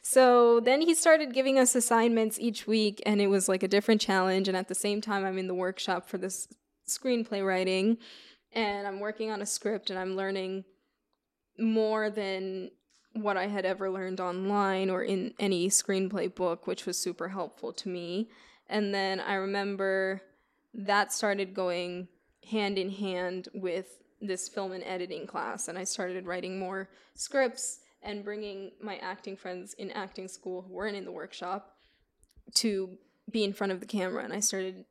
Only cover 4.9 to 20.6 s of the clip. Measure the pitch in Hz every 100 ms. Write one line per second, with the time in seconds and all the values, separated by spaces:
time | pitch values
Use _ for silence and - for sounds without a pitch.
4.9 | 208 220 196 190 185 185 185 185 185 -
5.9 | 180 - 185 190 185 - - _ _ -
6.9 | - 262 240 233 202 190 185 185 190 202
7.9 | 226 - - - - _ 226 214 202 202
8.9 | 196 208 214 220 208 202 - 202 208 -
9.9 | 185 185 190 190 196 185 190 190 _ _
10.9 | _ _ _ _ _ _ - 220 220 214
11.9 | 220 214 214 196 190 190 190 185 _ _
12.9 | _ _ 226 208 196 196 202 185 190 190
13.9 | 190 185 190 180 180 190 208 196 190 190
14.9 | 180 - 196 185 - 202 180 180 - -
15.9 | 190 190 196 180 - 180 170 - 180 -
16.9 | 180 180 175 170 190 160 - 240 - 196
17.9 | 180 175 180 220 - - _ - 208 202
18.9 | 196 190 190 - 196 196 202 202 196 196
19.9 | 190 190 190 - _ _ _